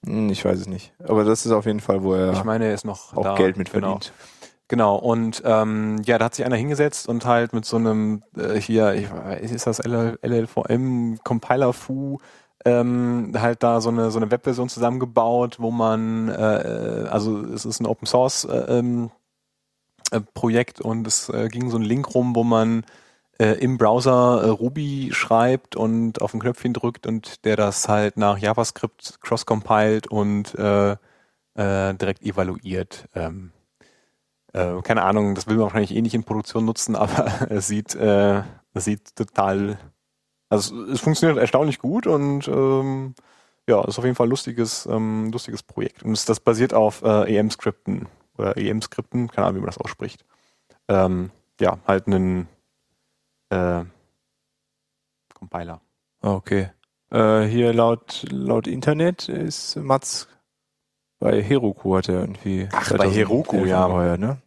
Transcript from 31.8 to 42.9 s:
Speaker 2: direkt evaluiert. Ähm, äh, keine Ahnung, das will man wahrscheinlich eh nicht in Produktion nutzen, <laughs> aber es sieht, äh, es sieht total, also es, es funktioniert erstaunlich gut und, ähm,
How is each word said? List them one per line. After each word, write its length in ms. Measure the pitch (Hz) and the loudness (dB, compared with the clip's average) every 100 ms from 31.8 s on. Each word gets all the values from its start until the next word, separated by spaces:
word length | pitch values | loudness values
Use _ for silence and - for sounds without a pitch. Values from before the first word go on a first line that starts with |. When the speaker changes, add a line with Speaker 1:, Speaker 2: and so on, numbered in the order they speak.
| 98 | -2
Speaker 2:
direkt 300 | 95 98 95 | -2 -4 -4
evaluiert. 840 | 107 98 92 90 95 92 95 - - | -4 -2 -4 -4 -6 -6 -6 -12 -14
Ähm, 380 | 92 82 92 90 _ _ _ _ _ _ _ _ _ _ | -8 -8 -8 -16 _ _ _ _ _ _ _ _ _ _
äh, 280 | - 90 90 | -4 -2 -2
keine 200 | - 113 | 0 2
Ahnung, 320 | 92 104 101 98 | 4 2 2 -2
das 120 | - | 0
will 80 | 110 | 0
man 80 | 107 | 2
wahrscheinlich 280 | 107 104 | 0 -2
eh 80 | 107 | 0
nicht 120 | 113 113 | 0 -2
in 80 | |
Produktion 400 | 110 110 - 113 113 | -4 -6 -4 -2 -2
nutzen, 300 | 113 - 110 | -2 -4 0
<laughs> 0 | |
aber 560 | 104 - - 95 - | 0 0 0 -2 -2
es 160 | 104 - | -2 -2
sieht, 260 | 107 104 - | -4 -6 0
äh, 460 | 107 101 101 101 98 - _ | 4 6 4 2 -4 -16 _
es 120 | 104 107 | -6 -4
sieht 300 | 104 - - | -4 -8 -8
total, 600 | 107 - 98 98 101 101 78 _ _ _ _ _ _ | -6 0 0 0 -2 -6 -14 _ _ _ _ _ _
also 340 | 104 92 120 101 | 0 0 -8 -6
es, 80 | |
es 60 | 139 | -2
funktioniert 360 | - 151 165 139 | 0 2 4 4
erstaunlich 400 | 117 - 151 131 | 4 4 2 0
gut 280 | 123 202 - | -2 -2 2
und, 400 | 151 143 143 139 | 2 2 -2 -2
ähm, 680 | 135 135 135 135 | 0 2 2 0